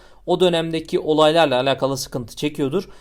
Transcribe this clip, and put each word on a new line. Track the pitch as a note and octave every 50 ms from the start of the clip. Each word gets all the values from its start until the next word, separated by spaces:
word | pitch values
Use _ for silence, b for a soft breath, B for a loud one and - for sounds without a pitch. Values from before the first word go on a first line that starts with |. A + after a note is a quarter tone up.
| b b b b b
o | - F3 F3
dönemdeki | F#3 F3+ E3+ E3 E3 E3 D#3+ D#3+ D#3+ - - F3
olaylarla | - D#3+ D#3 D3+ D#3 D3+ D#3 E3 E3 D3 B2+ B2
alakalı | B2+ C#3 C3+ C3 C#3 C3+ C#3
sıkıntı | C3+ - - - C3 A#2+ A2+ -
çekiyordur. | - - D3+ D3 D#3 D3 C3+ C#3 F#3+ G3 - B B